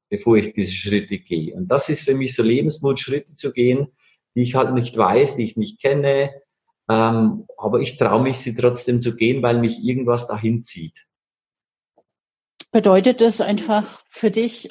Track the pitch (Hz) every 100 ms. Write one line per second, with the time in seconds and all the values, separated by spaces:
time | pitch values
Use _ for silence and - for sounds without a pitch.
0 | - 104 - 110 101 - 92 - 101 101
1 | - 98 - 85 80 92 92 127 - 151
2 | - 135 131 - 113 123 151 147 139 131
3 | - 143 - 147 139 123 123 131 143 _
4 | _ _ _ 120 123 131 127 127 113 110
5 | 95 110 143 127 110 - 101 - 135 143
6 | 139 139 139 - _ _ _ _ - 113
7 | 113 113 110 - - - 107 123 135 -
8 | 110 104 131 127 127 117 123 123 - 123
9 | 120 113 113 135 123 117 117 - 127 127
10 | 120 120 120 107 113 117 120 90 80 _
11 | _ _ _ _ _ _ _ _ _ _
12 | _ _ _ _ _ - - 226 202 190
13 | 247 247 226 220 202 208 - 214 - -
14 | _ - 220 202 233 - -